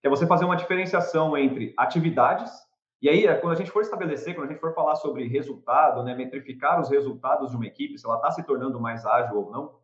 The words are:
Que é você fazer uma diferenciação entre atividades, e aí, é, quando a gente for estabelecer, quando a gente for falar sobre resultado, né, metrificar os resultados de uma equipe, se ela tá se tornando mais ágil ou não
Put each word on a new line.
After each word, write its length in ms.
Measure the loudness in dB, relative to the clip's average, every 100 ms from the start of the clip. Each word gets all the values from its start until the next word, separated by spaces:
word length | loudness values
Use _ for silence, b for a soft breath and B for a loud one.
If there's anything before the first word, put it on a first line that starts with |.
Que 80 | 2
é 20 |
você 160 | 2 4
fazer 180 | 4
uma 120 | 4 0
diferenciação 800 | 0 -2 2 0 2 0 2 2
entre 360 | 2 0 -6 0
atividades, 760 | 2 2 0 4 4 2 -4 -14 _ _ _ _
e 80 | 4
aí, 180 | 6 4
é, 80 |
quando 180 | 4 0
a 40 | -2
gente 140 | -2
for 120 | -2
estabelecer, 520 | -2 -4 -4 -4 -6
quando 140 | -8 -8
a 40 |
gente 80 | -6
for 140 | -6
falar 220 | -2 0 0
sobre 320 | -2 -6 -2
resultado, 760 | -2 -4 -10 0 4 4 2
né, 120 | -4
metrificar 680 | -6 -8 -10 -12 -4 0 0
os 100 | 2
resultados 600 | 0 0 -6 -2 -2 -2
de 60 | -6
uma 100 | -8
equipe, 300 | -8 -10 -10
se 80 | -6
ela 120 | -2
tá 120 | -2
se 120 | -4
tornando 380 | -2 -2 -2 -4
mais 240 | -6 -6
ágil 320 | 0 0 2 -2
ou 140 | -4
não 240 | -8 -10 _